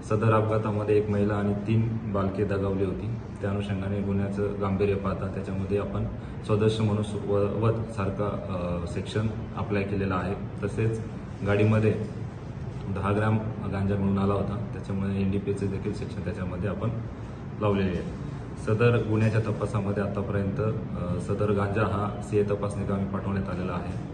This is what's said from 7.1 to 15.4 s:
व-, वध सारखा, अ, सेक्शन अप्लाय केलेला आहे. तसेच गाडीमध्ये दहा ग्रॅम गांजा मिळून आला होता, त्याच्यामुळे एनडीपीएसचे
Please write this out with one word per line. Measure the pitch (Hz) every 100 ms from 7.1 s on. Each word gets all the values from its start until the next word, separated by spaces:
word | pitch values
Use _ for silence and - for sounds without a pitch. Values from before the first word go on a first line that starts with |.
| -
व-, | - 101 101 107 113
वध | 110 107
सारखा, | - 98 101 104 95 95
अ, | 92 87 87 85
सेक्शन | 92 95 - 113 110 - -
अप्लाय | 98 101
केलेला | 98 101 95 92
आहे. | 90 101 - -
तसेच | 101 - 113 113 - - - - 98
गाडीमध्ये | 104 110 110 107 95 - - - - - - - - - 95
दहा | 95 104
ग्रॅम | 107 110 107 - -
गांजा | 98 98 101
मिळून | 98 98
आला | 98
होता, | 98 98 98 -
त्याच्यामुळे | - - 98 98 98
एनडीपीएसचे | 95 98